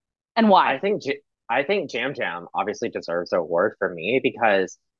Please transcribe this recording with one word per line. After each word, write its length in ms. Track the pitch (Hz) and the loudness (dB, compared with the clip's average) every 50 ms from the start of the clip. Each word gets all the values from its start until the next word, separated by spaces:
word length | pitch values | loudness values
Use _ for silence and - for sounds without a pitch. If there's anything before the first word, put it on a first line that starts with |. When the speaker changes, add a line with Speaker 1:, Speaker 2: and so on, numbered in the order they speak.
| _ _ _ _ _ _ - | _ _ _ _ _ _ 0
Speaker 1:
And 120 | 226 226 214 | 2 6 6
why? 240 | 190 170 139 - 135 | 8 6 6 4 2
Speaker 2:
I 60 | 135 | 0
think 240 | - 202 208 147 - | 0 -2 -2 -2 -2
J-, 160 | 135 - - - _ _ _ _ - | -4 -6 -6 -8 _ _ _ _ -2
I 140 | 117 135 - | -2 0 0
think 280 | - 202 202 151 131 | 0 0 -2 -2 -4
Jam 220 | - 117 123 139 143 | -4 -4 -4 -4 -4
Jam 340 | 120 107 90 85 87 87 - - | -6 -6 -6 -6 -8 -10 -6 -4
obviously 360 | 90 95 104 101 - 120 101 | -4 -2 -2 -4 -4 -4 -6
deserves 420 | - 98 - - 82 87 90 - - | -6 -6 -6 -4 -4 -4 -2 -2 -2
an 60 | 90 | -2
award 360 | 82 78 85 85 95 110 - | 0 0 2 2 2 0 0
for 160 | - 98 90 90 | -2 -4 -4 -4
me 280 | 82 80 101 123 151 - | -4 -4 -2 0 0 0
because 540 | - - 113 117 107 98 98 92 90 - _ _ _ _ | -2 0 0 2 2 2 2 0 -2 -6 _ _ _ _